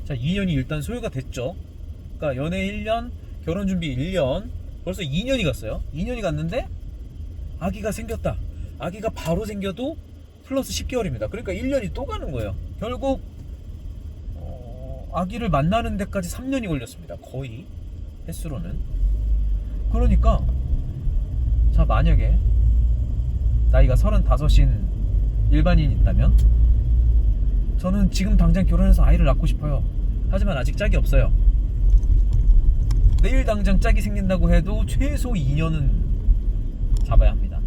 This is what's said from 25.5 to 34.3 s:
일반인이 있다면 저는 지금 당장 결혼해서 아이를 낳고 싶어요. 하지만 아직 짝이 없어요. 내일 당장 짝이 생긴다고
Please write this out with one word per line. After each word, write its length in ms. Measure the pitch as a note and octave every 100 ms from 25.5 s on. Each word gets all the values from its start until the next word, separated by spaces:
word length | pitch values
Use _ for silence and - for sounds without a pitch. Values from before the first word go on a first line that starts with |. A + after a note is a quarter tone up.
일반인이 440 | D3+ D#3+ E3+ C#3+ -
있다면 420 | - - - - - - - - - - - - - - - - - -
저는 320 | F3+ G3+ G3
지금 280 | - F#3+ G3+
당장 280 | E3+ F3 F#3+
결혼해서 380 | - F#3+ F3+
아이를 220 | D3+ D3+ D#3
낳고 200 | C3 D#3
싶어요. 380 | - D3 - - - - - -
하지만 280 | G3 G3+ D3
아직 200 | B2 -
짝이 180 | G3+ G3
없어요. 360 | A2 - A2+ - - - - - - - - - - - - - - - - - - -
내일 220 | F3+ B3+
당장 360 | - G#3 F#3+ F#3
짝이 220 | A#3 G3+
생긴다고 520 | G3+ G3+ F#3+